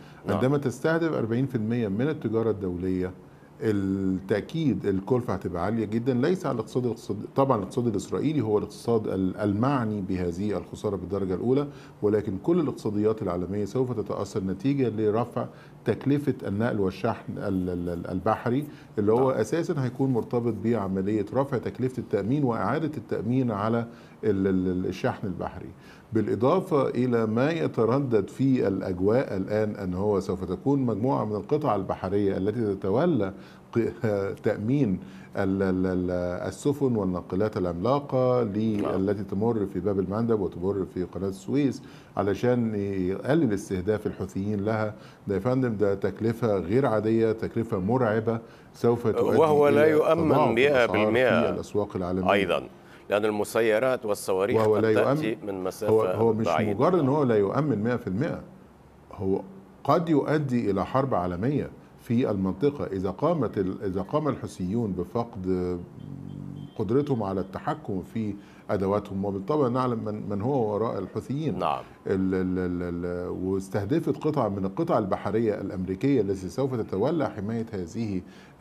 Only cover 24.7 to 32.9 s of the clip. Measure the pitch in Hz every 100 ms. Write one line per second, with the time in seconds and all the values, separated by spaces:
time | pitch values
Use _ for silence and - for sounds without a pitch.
24.7 | 90 95 92 127 101 104 87 85 80 65
25.7 | - - - - 110 107 110 123 185 190
26.7 | 147 127 120 127 117 113 113 139 165 143
27.7 | - 110 131 139 113 95 - 135 127 107
28.7 | 95 95 87 98 117 - 101 95 107 107
29.7 | 101 95 90 104 98 95 92 90 90 -
30.7 | 143 123 104 123 139 113 104 - 147 147
31.7 | 104 90 - 95 101 101 95 95 110 107
32.7 | 98 98